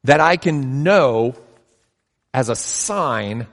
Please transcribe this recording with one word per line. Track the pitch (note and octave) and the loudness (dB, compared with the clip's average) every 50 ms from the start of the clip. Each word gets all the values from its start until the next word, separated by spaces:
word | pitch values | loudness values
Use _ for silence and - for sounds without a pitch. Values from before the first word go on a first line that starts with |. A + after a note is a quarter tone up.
| - | 4
that | C3 C#3+ D3+ | 4 4 6
I | D#3 E3 F3+ | 6 2 2
can | F3 - F3 D#3 D3 C3+ B2+ C3 C#3 | 0 0 -2 -2 -2 -4 -4 -4 -2
know | D3+ F3+ G3+ G3 D#3 B2+ A2+ A2+ A2+ A#2+ B2+ - - _ _ _ _ _ _ _ _ _ _ _ _ _ _ _ _ _ - | 0 2 4 4 4 2 2 0 0 -2 -4 -8 -20 _ _ _ _ _ _ _ _ _ _ _ _ _ _ _ _ _ -4
as | C3 B2+ A#2 | -2 -2 -2
a | A#2 | -2
sign | - - - - - - - G3+ G3+ E3+ C#3 A#2 A2 G#2 G2+ G#2+ A#2 A#2 - | -4 -6 -8 -8 -6 -6 -4 -4 -2 -2 -2 -2 -4 -4 -6 -6 -8 -8 -10